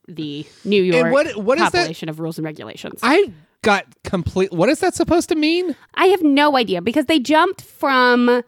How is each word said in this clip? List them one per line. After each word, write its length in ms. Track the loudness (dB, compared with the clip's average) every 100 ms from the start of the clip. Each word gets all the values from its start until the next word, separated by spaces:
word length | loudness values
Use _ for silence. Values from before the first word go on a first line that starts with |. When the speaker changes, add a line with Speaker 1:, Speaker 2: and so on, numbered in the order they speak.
| -18
Speaker 1:
the 380 | -12 -10 -10 -14 -12 0
New 180 | 2
Speaker 2:
And 100 | 4
Speaker 1:
York 200 | 2 4
Speaker 2:
what, 240 | 2 0 -2
what 200 | -2 0
is 60 | 2
that? 60 |
Speaker 1:
Compilation 380 | 0 -2 -6 -10
of 100 | -8
Rules 180 | -8 -8
and 60 |
Regulations. 560 | -8 -10 -16 -14 -14 -4
Speaker 2:
I 280 | 0 2 0 -6 _ _
got 240 | 0 0 -2 _
complete, 480 | -8 -6 -4 -2 -2
what 160 | 0 0
is 120 | 0
that 160 | -2 -2
supposed 340 | 0 0 0
to 60 | -2
mean? 400 | 0 0 -2 -8 _
Speaker 1:
I 140 | 0 2
have 160 | 2
no 340 | 2 4 4 2
idea, 240 | 0 -2
because 240 | -2 -2 0
they 140 | 0
jumped 420 | 2 2 2 -2
from 800 | -14 -6 -2 2 4 4 2 2